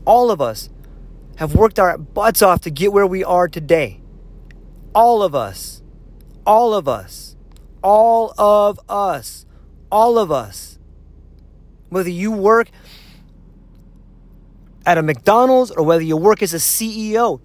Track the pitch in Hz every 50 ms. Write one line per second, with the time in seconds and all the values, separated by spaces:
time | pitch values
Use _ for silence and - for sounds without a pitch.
0 | - 175 220 247 247 233 202 147 135 113 110 - - - - - - - - -
1 | - - - - - - - - 156 151 151 180 220 220 - 214 190 175 151 147
2 | 151 - - 208 208 226 - - 208 190 175 - - 170 143 135 190 202 196 196
3 | 202 185 185 190 180 170 180 180 180 170 - 165 151 143 165 160 135 101 90 -
4 | - - - - - - - - - - - - - - - - - - - 214
5 | 233 240 233 214 196 170 143 131 110 98 95 - - - - - - - - -
6 | - - - - - - - - - 202 214 226 240 226 214 196 147 139 117 101
7 | 90 - - - - - - - - - - - - - - - - 196 208 214
8 | 226 233 226 226 226 214 - - 208 208 208 208 208 208 196 - - - 202 202
9 | 202 185 151 131 110 - - - - - - - - - - - - - 196 214
10 | 226 240 233 226 202 156 151 127 110 98 92 - - - - - - - - -
11 | - - - - - - - - - - - - - - - - - - 170 190
12 | 180 180 175 175 196 220 220 202 190 208 226 233 226 - - - - - - -
13 | - - - - - - - - - - - - - - - - - - - -
14 | - - - - - - - - - - - - - - - - - 175 175 160
15 | 156 151 147 - - 196 214 240 254 262 262 254 254 202 - - 151 160 165 165
16 | 160 160 160 156 180 214 214 - 208 165 165 160 - - - - 220 226 214 220
17 | 214 214 214 226 240 208 147 123 -